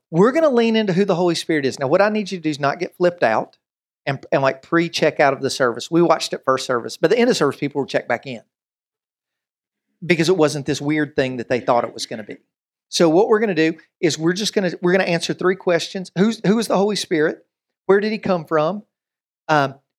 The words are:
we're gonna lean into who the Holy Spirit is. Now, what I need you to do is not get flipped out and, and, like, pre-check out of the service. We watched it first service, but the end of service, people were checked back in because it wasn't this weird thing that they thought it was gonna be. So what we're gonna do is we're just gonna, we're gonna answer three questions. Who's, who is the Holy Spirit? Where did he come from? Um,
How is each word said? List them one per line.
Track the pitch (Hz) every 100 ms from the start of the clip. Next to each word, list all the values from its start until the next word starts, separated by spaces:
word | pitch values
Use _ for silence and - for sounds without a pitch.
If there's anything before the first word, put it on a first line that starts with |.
| _
we're | 165 233
gonna | 320 311
lean | 240 226 220
into | 208
who | 170 202
the | 170
Holy | 180 160
Spirit | - 156 131
is. | 110
Now, | 135
what | 180
I | 208
need | 214 180
you | 185
to |
do | 156
is | 139
not | 143 -
get | 180 -
flipped | 175 175
out | 120 110 - _ _ _ _ _ 143
and, | 135 -
and, | 151
like, | 135 -
pre-check | - 170 165 - 156 147
out | 143
of | 135
the | 131
service. | - 127 117 -
We | 165
watched | 165 156 -
it | 160
first | - 131 -
service, | 120 113 -
but | 160
the | 233
end | 240
of | 202
service, | 143 -
people | 143 143
were | 127
checked | 135 -
back | 117 135
in | 113 - _ _ _ _ _ _ _ _ _ _ _ _ _ _ _
because | 165 160 165
it | 185
wasn't | 147 147 135
this | 135
weird | 147 156 147 147
thing | 131 127
that | -
they | 120
thought | - 120
it | 117
was | 117 -
gonna | 113
be. | 104 - _ _ _ _ _
So | - 170
what | 170 233
we're | 208
gonna | 220
do | 156 160 165 _ _
is | 170 151
we're | 165
just | 185 214
gonna, | 214 180 -
we're | 180
gonna | 190
answer | 175 170 -
three | - 180 190
questions. | 185 170 - 196 180 165
Who's, | 220 220 180
who | 226
is | 202
the | 185
Holy | 208 196
Spirit? | - 160 165 - _ _ _ _ -
Where | 202
did | 214
he | 214
come | 196 175 147
from? | 156 160 208 - _ _ _ _ _ -
Um, | 151 135 131 _